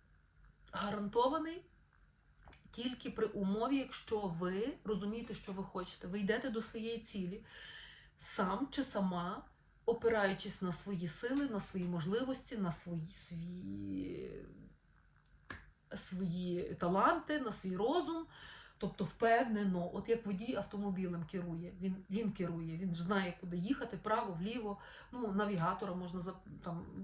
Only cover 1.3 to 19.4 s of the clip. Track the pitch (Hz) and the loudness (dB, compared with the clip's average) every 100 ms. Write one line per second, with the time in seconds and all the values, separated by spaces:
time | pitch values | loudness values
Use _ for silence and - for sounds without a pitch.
1.3 | 311 320 349 - - _ _ - _ _ | 4 0 -6 -12 -20 _ _ -20 _ _
2.3 | - - - - - 254 247 240 - 214 | -20 -20 -20 -12 -4 -4 -4 -6 0 0
3.3 | 208 190 214 254 277 254 - - 214 190 | 2 2 2 4 4 2 -8 -2 0 0
4.3 | 165 180 190 247 - - 190 202 226 - | 0 0 2 0 -2 -2 0 0 -2 -4
5.3 | 190 - 190 190 185 180 - 180 208 196 | -8 -6 -6 -4 -4 -6 -8 -4 0 4
6.3 | 226 269 220 220 226 226 233 - 202 175 | 4 2 -2 -2 -4 -4 -4 -6 -4 -4
7.3 | 214 - - - - - - - - - | -4 -10 -16 -16 -16 -16 -20 -20 -8 -4
8.3 | - 185 196 277 - 262 208 185 175 175 | 2 2 2 0 0 0 2 2 2 -2
9.3 | 240 - _ - - - 233 226 220 196 | -4 -8 _ -20 -4 0 4 4 6 4
10.3 | 190 202 - 185 160 202 180 175 - 240 | 2 -4 -2 -2 -2 -2 -2 -2 -2 0
11.3 | 277 277 202 - 190 175 170 160 226 262 | 2 2 0 -2 -2 0 0 2 2 2
12.3 | 262 - 226 175 156 175 165 165 - - | -2 -4 0 0 0 -4 -4 -6 -10 -10
13.3 | 170 170 180 196 202 - - 92 73 64 | -8 -6 -6 -6 -6 -2 -2 -2 -4 -6
14.3 | 50 - 50 50 - _ - - - _ | -10 -12 -14 -18 -20 _ -20 -20 -20 _
15.3 | - - - - _ - 196 - 185 185 | -20 -16 -16 -16 _ -12 -10 -6 0 0
16.3 | 180 180 175 - 170 180 190 277 330 - | 0 0 0 -2 0 4 8 6 6 2
17.3 | 302 226 - 190 180 233 349 294 330 330 | 0 0 -2 -2 2 4 4 2 -2 -6
18.3 | - - - - - 196 - 175 - 226 | -12 -18 -18 -18 -4 -4 -2 -4 2 6
19.3 | 233 | 6